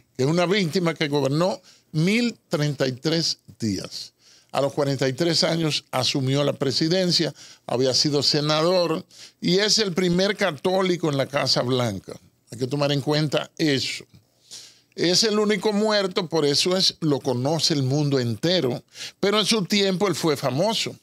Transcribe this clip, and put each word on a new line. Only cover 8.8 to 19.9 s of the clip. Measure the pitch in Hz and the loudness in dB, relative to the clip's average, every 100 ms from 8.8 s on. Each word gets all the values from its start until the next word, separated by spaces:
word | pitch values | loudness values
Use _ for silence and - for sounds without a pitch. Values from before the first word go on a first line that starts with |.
| 170 160 - - - _ | 0 -4 -6 -20 -20 _
y | - 175 | 0 2
es | 208 196 | 2 2
el | 208 | 0
primer | 170 185 175 190 202 | 0 0 2 0 0
católico | 196 143 185 185 190 175 165 | -2 -2 -2 0 0 0 0
en | 139 | 0
la | 127 | -2
Casa | 147 139 - | -2 0 0
Blanca. | 120 131 123 95 - - - _ _ | 0 0 0 -2 -8 -18 -20 _ _
Hay | 113 | -8
que | 127 | -4
tomar | 143 143 | -2 0
en | 143 | 0
cuenta | 131 151 151 151 143 - | 0 0 0 0 -4 -2
eso. | 160 135 - - - - _ _ _ - - - _ | 0 0 -2 -8 -12 -20 _ _ _ -20 -20 -20 _
Es | - 160 180 | -4 0 2
el | 226 214 | 2 2
único | 208 208 220 | 0 0 0
muerto, | 202 214 208 190 190 175 | 0 2 0 0 -2 -2
por | 165 | 0
eso | 143 143 - 285 | 2 2 2 2
es, | 277 - | 0 0
lo | 160 139 | 0 0
conoce | 135 120 131 160 - | 0 0 0 0 0
el | 147 | 0
mundo | 131 143 147 139 | 2 0 2 0
entero. | 120 107 160 185 135 131 - - - - | 0 -2 0 0 0 -4 -10 -16 -16 -4
Pero | 240 208 | 0 2
en | 208 | 2
su | 226 | 0
tiempo | 180 208 196 | 2 2 2